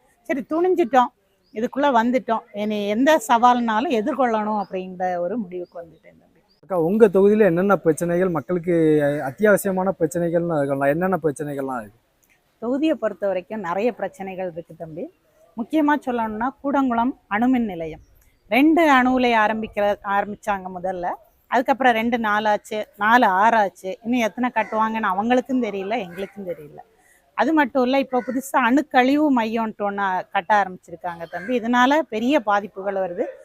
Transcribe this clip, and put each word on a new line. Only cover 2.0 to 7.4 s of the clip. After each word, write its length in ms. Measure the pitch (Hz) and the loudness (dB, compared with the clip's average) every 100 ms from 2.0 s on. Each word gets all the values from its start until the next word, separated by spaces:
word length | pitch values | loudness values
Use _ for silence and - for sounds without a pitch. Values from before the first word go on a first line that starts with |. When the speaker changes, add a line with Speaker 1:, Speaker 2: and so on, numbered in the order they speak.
| 233 247 196 220 - | 2 0 -2 -4 -6
Speaker 1:
இனி 340 | 202 214 214 202 | -8 -4 -4 -2
எந்த 340 | 214 277 311 311 | 2 4 2 2
சவால்னாலும் 680 | 233 247 247 233 214 320 | 4 4 4 0 -2 0
எதிர்கொள்ளணும் 680 | 233 214 254 254 220 214 214 | -2 -2 0 0 0 -2 -4
அப்படிங்கிற 580 | 196 190 185 185 185 175 | -4 -8 -10 -6 -4 -2
ஒரு 200 | 175 233 | -4 -6
முடிவுக்கு 420 | 185 180 175 175 | -8 -10 -12 -16
வந்துட்டேன், 380 | 165 160 175 _ | -18 -20 _ _
தம்பி. 220 | _ _ _ _ | _ _ _ _
Speaker 2:
அக்கா, 200 | - 185 | -6 0
உங்க 260 | 160 220 220 | 0 4 4
தொகுதியில 320 | 185 202 | 6 4
என்னென்ன 360 | 214 | 6